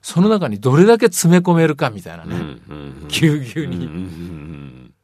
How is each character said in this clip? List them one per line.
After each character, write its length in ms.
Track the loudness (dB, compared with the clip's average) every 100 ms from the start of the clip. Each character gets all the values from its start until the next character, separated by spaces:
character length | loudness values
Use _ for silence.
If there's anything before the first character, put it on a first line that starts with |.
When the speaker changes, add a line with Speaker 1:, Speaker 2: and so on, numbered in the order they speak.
Speaker 1:
そ 200 | -4 0
の 80 | 2
中 200 | 2 -2
に 100 | -2
ど 160 | 2
れ 100 | 4
だ 140 | 6 6
け 80 | 4
詰 240 | 2 4
め 80 | 4
込 160 | 4
め 140 | 4 4
る 80 | 2
か 140 | -4
み 120 | -4
た 120 | -14
い 40 | -14
な 60 |
ね。 100 | -10
Speaker 2:
う 40 | -8
ん、 20 |
う 40 |
ん、 580 | -10 -14 -16 -16 -14 -16
う 20 |
ん。 40 | -8
Speaker 1:
ぎ 180 | 0 2
ゅ 80 | 2
う 40 |
ぎ 200 | -4 -8
ゅ 40 |
う 20 | -8
に。 100 | -6
Speaker 2:
う 20 |
ん、 40 |
う 40 | -8
ん、 20 |
う 20 |
ん、 80 | -8
う 0 |
ん。 960 | -10 -12 -14 -12 -14 -14 -16 -20 -20 _